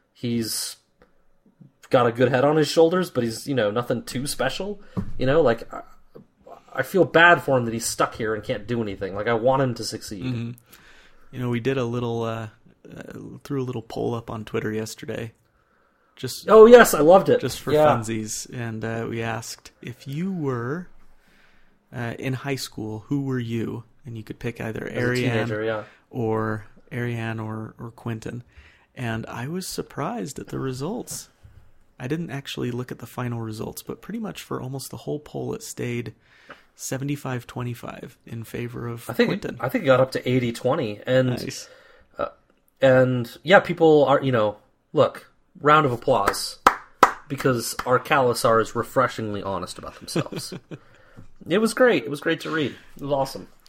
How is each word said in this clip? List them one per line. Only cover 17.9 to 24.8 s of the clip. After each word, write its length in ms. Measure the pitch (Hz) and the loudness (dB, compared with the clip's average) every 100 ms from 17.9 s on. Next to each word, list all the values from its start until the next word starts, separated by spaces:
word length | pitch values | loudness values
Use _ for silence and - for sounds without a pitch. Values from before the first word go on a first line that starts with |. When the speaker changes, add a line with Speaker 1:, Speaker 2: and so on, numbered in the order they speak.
| 123 110 113 110 - - 127 | 4 0 -6 -6 -10 -10 -10
Speaker 2:
And, 280 | 117 110 113 | -8 -6 -6
uh, 200 | 113 113 | -6 -6
we 120 | 113 | -4
asked, 500 | 113 113 - - - _ | -4 -6 -10 -16 -20 _
"If 260 | - - 135 | -16 -16 -10
you 240 | 143 190 | -6 -6
were, 560 | 185 143 120 120 165 180 - - - _ _ _ _ _ _ _ | -4 -4 -4 -4 -8 -10 -18 -20 -20 _ _ _ _ _ _ _
uh, 200 | 127 117 - | -10 -8 -6
in 140 | 135 | -6
high 220 | 127 139 135 | -6 -6 -6
school, 500 | - - 110 110 - | -8 -10 -10 -10 -6
who 140 | 143 | -4
were 180 | 135 127 | -2 -4
you?" 440 | 117 117 - 117 - _ 127 | -4 -4 -4 -8 -14 _ -16
And 100 | 113 | -14
you 80 | |
could 160 | 110 - | -14 -10
pick 220 | 120 117 | -10 -8
either 260 | 113 107 | -8 -8